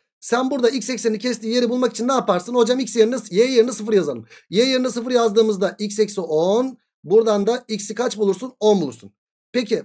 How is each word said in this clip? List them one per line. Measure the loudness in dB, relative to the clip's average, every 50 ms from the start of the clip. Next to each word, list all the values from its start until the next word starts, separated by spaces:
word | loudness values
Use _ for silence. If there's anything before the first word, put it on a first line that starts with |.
| _ _ _ _
Sen | -6 -2 0 0 0 0
burada | 0 2 0 0
x | 0 0 -4 -6
eksenini | -6 -4 -2 -2 -2 -2
kestiği | -4 -4 -4 -4 -4 -2 0
yeri | 0 0 0
bulmak | 0 0 0 -2
için | -2 -2 -2
ne | 0 0
yaparsın? | 0 2 0 0 0 -2 -2 0
Hocam | 0 2 2 0 -2
x | -2 -2 2
yerine, | 2 2 2 2 -4 -6 -2
y | 2 2 2
yerine | 4 4 2 2 2
sıfır | 0 -6 -2 0 0
yazalım. | 0 0 0 -4 -8 -12 -18 -20 -20 _ -2
Y | 0 2 2
yerine | 2 2 0 0 -2
sıfır | -4 -4 -4 0
yazdığımızda | 0 2 2 2 4 4 2 2 2 0 -2 -2 -2 -4
x | -8 -4 0 0
eksi | -2 -2 -2 -6
on. | -4 -2 0 2 2 2 2 2 0 -2 -6 -12 _ _ _ _ -2
Buradan | 2 4 4 4 4 2 2 2
da | 0 -2 -2 -4
x'i | -6 -6 -6 -6 -6 -4
kaç | -4 -4 -4 -2
bulursun? | -2 0 0 -2 -2 -6 -12 -6 0
On | 2 2 4 2
bulursun. | 0 -4 -8 -12 -18 -20 _ _ _ _ _ _ _ _
Peki | -4 -4 -2 -2 -2 -4